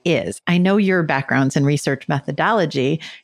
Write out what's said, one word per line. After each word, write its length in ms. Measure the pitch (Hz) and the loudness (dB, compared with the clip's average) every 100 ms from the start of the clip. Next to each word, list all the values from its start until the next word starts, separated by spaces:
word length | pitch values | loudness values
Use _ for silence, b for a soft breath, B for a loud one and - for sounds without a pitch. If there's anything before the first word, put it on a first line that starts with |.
is. 380 | - 139 90 - - | 0 0 -2 -6 -2
I 100 | 175 | 2
know 200 | 180 202 | 4 2
your 260 | 190 180 | 2 2
background's 520 | 160 135 - 127 135 151 | 0 -2 0 0 2 2
in 80 | |
research 440 | 139 147 147 135 - | 2 0 -2 -4 -2
methodology. 920 | 139 - 147 175 220 156 143 131 156 B B | -4 -4 -2 0 2 0 0 -2 -2 B B